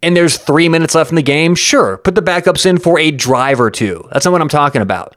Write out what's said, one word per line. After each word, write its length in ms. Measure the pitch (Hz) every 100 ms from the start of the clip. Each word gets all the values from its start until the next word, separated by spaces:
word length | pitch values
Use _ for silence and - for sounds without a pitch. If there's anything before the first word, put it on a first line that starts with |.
and 120 | 170
there's 220 | 175 170 -
three 320 | - 147 170
minutes 260 | 165 160
left 160 | 165 156
in 60 | 165
the 60 |
game, 320 | 139 143 165
sure, 420 | 175 - 285 139 95
put 180 | -
the 80 | 180
backups 440 | 165 180 175 175 185
in 100 | 180
for 200 | 175 170
a 120 | 156
drive 500 | 143 123 127 131 135
or 80 | 117
two. 360 | - 107 87 -
That's 140 | - 180
not 60 |
what 100 | 180
I'm 60 | 156
talking 340 | 151 143 139
about. 340 | 98 92 -